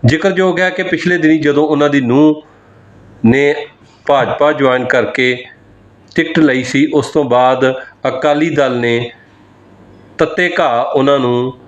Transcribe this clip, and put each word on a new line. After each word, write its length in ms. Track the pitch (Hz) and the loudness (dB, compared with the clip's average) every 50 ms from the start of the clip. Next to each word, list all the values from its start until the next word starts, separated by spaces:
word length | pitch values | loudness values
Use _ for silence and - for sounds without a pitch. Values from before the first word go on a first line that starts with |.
| - | 2
ਜ਼ਿਕਰਯੋਗ 540 | 117 143 156 160 196 185 180 185 185 170 170 | 2 0 2 0 -2 0 2 0 0 0 0
ਹੈ 100 | 185 185 | -2 -2
ਕਿ 140 | 180 - 185 | -2 -4 -4
ਪਿਛਲੇ 340 | 185 - 160 - 180 180 170 | -4 -4 -4 -2 -2 -2 2
ਦਿਨੀ 200 | 151 156 160 160 | 2 2 2 2
ਜਦੋਂ 300 | 151 147 143 143 151 151 | 2 2 2 2 2 0
ਉਹਨਾਂ 220 | 151 143 147 147 | 2 2 2 2
ਦੀ 120 | 143 139 | 2 0
ਨੂੰਹ 400 | 131 117 120 139 151 156 151 151 - - _ _ _ _ _ _ - - - - - - - - - | 0 2 2 4 4 4 2 0 -6 -20 _ _ _ _ _ _ -20 -20 -20 -20 -20 -20 -18 0 2
ਨੇ 300 | 113 123 139 143 143 151 151 - - _ _ _ _ _ _ _ - | 2 2 4 2 0 0 -2 -6 -14 _ _ _ _ _ _ _ 0
ਭਾਜਪਾ 440 | 143 139 123 - 123 - 143 147 | 0 0 0 -2 -2 0 0 0
ਜੁਆਇਨ 340 | 151 135 139 131 127 127 127 | 0 2 0 0 0 0 -2
ਕਰਕੇ 600 | 123 - 127 113 104 - - 127 127 123 120 - - - _ _ _ - _ _ - _ _ _ _ - | 0 0 0 0 -2 -2 -2 -2 -2 -2 -4 -8 -18 -20 _ _ _ -20 _ _ -20 _ _ _ _ -4
ਟਿਕਟ 240 | - 160 156 160 180 | -4 -4 -2 0 0
ਲਈ 240 | 156 147 127 131 127 | 2 2 2 0 -4
ਸੀ, 240 | 127 - 135 147 151 - | -2 -2 0 0 0 0
ਉਸ 140 | 151 - - | -2 -2 -2
ਤੋਂ 160 | - 160 143 | -2 -2 0
ਬਾਅਦ 500 | 127 120 123 127 127 131 127 131 131 131 127 - - - _ _ 131 | 2 2 2 2 2 2 2 0 0 -2 -4 -10 -16 -20 _ _ -6
ਅਕਾਲੀ 420 | 131 - - 151 147 147 156 165 | -6 -2 -2 0 0 0 0 -2
ਦਲ 260 | 147 143 139 131 123 | 0 0 0 0 0
ਨੇ 360 | 120 120 120 117 117 120 120 - - - _ _ _ - _ _ _ _ _ - _ - - - - - - - - | -2 -2 -2 -2 -2 -4 -6 -12 -18 -20 _ _ _ -20 _ _ _ _ _ -20 _ -20 -20 -20 -20 -20 -20 -4 -4
ਤੱਤੇ 380 | 165 156 - - 180 175 175 190 | -4 -4 -2 -4 -4 -2 -2 -2
ਘਾਹ 380 | 170 143 117 117 131 139 - 147 | -2 0 0 -2 -2 -2 -2 0
ਉਹਨਾਂ 220 | 131 139 143 139 | 2 2 2 0
ਨੂੰ 340 | 127 123 123 120 123 127 127 - - | 0 0 -2 -2 -2 -4 -8 -12 -20